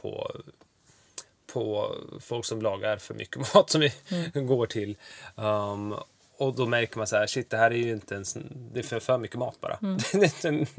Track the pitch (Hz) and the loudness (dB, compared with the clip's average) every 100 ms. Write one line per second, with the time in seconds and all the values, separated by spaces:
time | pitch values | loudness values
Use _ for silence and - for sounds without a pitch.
0 | - - - - - - _ _ _ - | -10 -8 -8 -10 -16 -20 _ _ _ -20
1 | - - - _ - 123 110 104 107 - | -16 -16 -16 _ -8 -4 -2 0 -2 -4
2 | - - - 120 - 113 107 98 104 104 | -12 -14 -8 -6 -4 -2 -2 0 -2 -2
3 | - 110 - 127 135 - - 156 147 - | -6 -10 -10 -6 6 8 8 6 4 2
4 | - 175 170 147 127 127 113 113 101 101 | -4 -4 -2 -2 2 2 2 -2 -4 -8
5 | - - - - 107 104 104 101 104 101 | -14 -18 -16 -4 0 0 -2 -4 -6 -8
6 | - _ - - 135 123 120 120 113 113 | -10 _ -20 -2 0 2 2 2 2 -2
7 | 107 107 107 135 117 110 117 120 117 107 | 0 2 2 0 -2 4 4 4 0 -2
8 | - 101 98 - - 131 117 120 - 113 | -4 -6 -6 -8 -12 -14 -8 -4 -2 -2
9 | - 127 110 123 123 - - - 202 190 | 2 0 0 -4 -4 -4 -8 -4 -2 -2
10 | - 196 190 - 165 151 156 | 0 4 4 4 0 0 -2